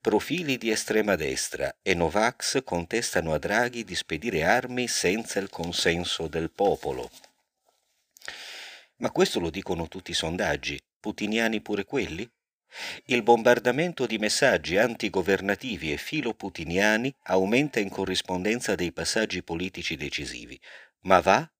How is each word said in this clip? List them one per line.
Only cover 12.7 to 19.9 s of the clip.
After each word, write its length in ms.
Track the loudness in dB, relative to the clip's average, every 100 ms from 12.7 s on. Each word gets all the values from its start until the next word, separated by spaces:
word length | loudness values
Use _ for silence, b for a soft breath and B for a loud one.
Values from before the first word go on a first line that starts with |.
| B B B 0
Il 180 | 2
bombardamento 840 | 6 6 8 6 4 2 0 -2 -2
di 100 | 0
messaggi 580 | 0 4 4 4 2 2
antigovernativi 1160 | 2 2 -2 0 2 2 2 -4 -4 -6 -4
e 40 | -6
filoputiniani 1160 | -4 -4 -4 -6 -10 -8 -2 2 4 2 0 -6
aumenta 560 | 0 2 4 2 2 0
in 80 | -2
corrispondenza 880 | -2 -2 -2 -2 -4 -2 -2 -2 -2
dei 160 | -2
passaggi 500 | -4 -4 -2 -2 -4
politici 540 | -6 -6 -6 -6 -8